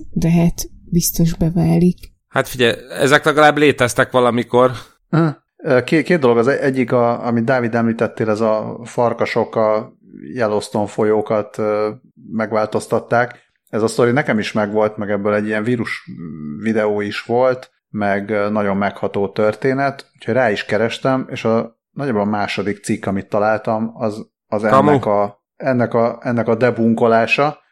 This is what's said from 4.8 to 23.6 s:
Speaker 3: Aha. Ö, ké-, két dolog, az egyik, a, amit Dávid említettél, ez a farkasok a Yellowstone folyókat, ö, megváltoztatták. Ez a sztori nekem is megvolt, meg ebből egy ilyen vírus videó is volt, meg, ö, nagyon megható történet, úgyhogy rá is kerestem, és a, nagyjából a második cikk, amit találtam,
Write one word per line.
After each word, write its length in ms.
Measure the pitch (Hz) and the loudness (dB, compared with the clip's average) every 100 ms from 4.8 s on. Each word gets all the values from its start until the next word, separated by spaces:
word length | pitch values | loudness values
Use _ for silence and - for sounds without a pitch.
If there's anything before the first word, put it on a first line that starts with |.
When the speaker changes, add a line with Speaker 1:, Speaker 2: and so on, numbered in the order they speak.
| - _ _ | -12 _ _
Speaker 3:
Aha. 260 | 156 165 135 _ _ | 0 0 -2 _ _
Ö, 260 | 247 127 | 0 0
ké-, 180 | 123 160 | 2 0
két 160 | - 180 | 2 2
dolog, 200 | 135 117 | 4 4
az 100 | 117 | 4
egyik, 440 | 131 139 131 120 | 2 0 0 0
a, 340 | 127 120 120 117 | 2 0 0 -2
amit 180 | 117 | -2
Dávid 300 | 117 131 120 | 0 0 0
említettél, 560 | 117 117 113 110 - 110 | 0 0 0 -2 -2 -2
ez 100 | 104 | 0
a 400 | 113 110 113 113 | 0 0 -4 -10
farkasok 720 | 117 - 120 117 107 - 110 - | -8 -2 -2 0 -2 -2 -2 0
a 360 | 110 107 120 - _ - 60 | 0 0 -4 -14 _ -20 -14
Yellowstone 520 | 104 110 104 - 117 104 | -4 -2 -2 -2 -4 -4
folyókat, 720 | - 110 107 104 110 104 - | 0 2 2 0 -2 -2 -4
ö, 320 | 107 107 107 117 _ _ - | -2 -2 -2 -6 _ _ -10
megváltoztatták. 1120 | 107 107 110 110 110 - 113 - 120 120 - _ _ _ | -6 -2 -2 -2 -4 -2 -4 0 0 0 -6 _ _ _
Ez 140 | 117 | -2
a 40 | 110 | -2
sztori 240 | - 120 | 2 2
nekem 280 | 123 151 113 | 2 0 -2
is 140 | 98 | -2
megvolt, 440 | 110 104 107 107 107 | -2 0 0 0 -2
meg 140 | 101 | -6
ebből 240 | 104 101 | -2 0
egy 120 | 104 104 | 0 -2
ilyen 160 | 107 | -4
vírus 480 | 107 123 107 - - - 82 78 76 73 | -2 -2 -4 -8 -12 -14 -14 -12 -12 -6
videó 380 | 104 110 107 104 | -2 0 0 -2
is 220 | 104 - | -4 -8
volt, 480 | - 117 127 127 - _ _ | -4 0 2 0 -8 _ _
meg, 420 | 107 101 101 101 | -4 -2 -2 -2
ö, 200 | 107 101 | -2 -2
nagyon 260 | 107 104 98 | 0 0 0
megható 520 | 101 - 101 104 98 | -2 -2 -4 -2 -4
történet, 840 | - 107 107 135 131 139 135 - | 0 0 0 -2 0 -2 -4 -14
úgyhogy 200 | _ - | _ -4
rá 160 | 113 123 | 0 2
is 140 | 101 | 0
kerestem, 640 | - 104 113 - 139 131 131 | -2 -2 0 -2 -2 -2 -4
és 140 | 127 | -4
a, 340 | 117 113 117 - _ | 0 0 -2 -10 _
nagyjából 300 | - 143 107 | -8 -4 -2
a 40 | |
második 600 | 101 104 98 - 98 101 | 0 -2 -4 -4 -4 -6
cikk, 220 | - 107 104 | -4 -4 -2
amit 220 | 98 95 | -4 -2
találtam, 640 | 107 104 110 | 0 0 0